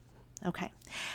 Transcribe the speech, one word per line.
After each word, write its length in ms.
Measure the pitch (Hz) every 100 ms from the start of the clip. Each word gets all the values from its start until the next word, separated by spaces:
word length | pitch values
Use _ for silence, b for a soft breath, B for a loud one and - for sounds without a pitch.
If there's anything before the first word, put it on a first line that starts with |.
| - - - - 180
Okay. 260 | - - - B B B